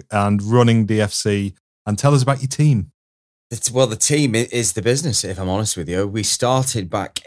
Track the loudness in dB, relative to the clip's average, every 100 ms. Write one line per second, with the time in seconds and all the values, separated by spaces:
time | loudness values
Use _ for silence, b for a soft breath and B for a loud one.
0 | -2 0 2 0 2 4 6 4 2 0
1 | 0 -2 0 0 -2 -8 _ _ -6 0
2 | 4 4 2 0 -2 2 2 2 -2 _
3 | _ _ _ _ -14 -8 -2 2 2 0
4 | 0 2 2 0 0 -2 -2 -2 -2 0
5 | -2 -4 -4 -6 -4 -2 -2 -6 -4 -4
6 | -4 -4 -4 0 0 0 0 -4 -4 -6
7 | -6 -10